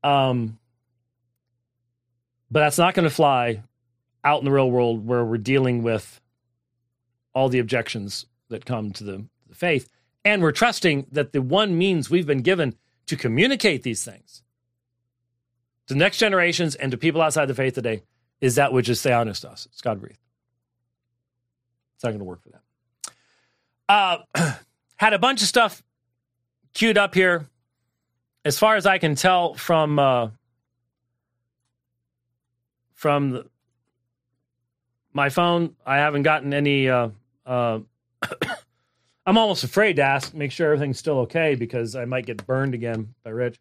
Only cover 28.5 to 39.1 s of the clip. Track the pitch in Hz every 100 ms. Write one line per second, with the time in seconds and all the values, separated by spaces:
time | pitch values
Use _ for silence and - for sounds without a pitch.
28.5 | 135 214 214 190 185 165 143 185 180 170
29.5 | - - 165 151 147 139 123 113 107 _
30.5 | _ _ _ _ _ _ _ _ _ _
31.5 | _ _ _ _ _ _ _ _ _ _
32.5 | _ _ _ _ _ 151 143 139 123 -
33.5 | _ _ _ _ _ _ _ _ _ _
34.5 | _ _ _ _ _ _ 139 139 135 175
35.5 | 170 165 _ - 139 147 143 147 151 139
36.5 | 143 147 139 131 123 117 104 _ _ -
37.5 | 123 120 110 107 _ _ _ - - -
38.5 | - _ _ _ _ _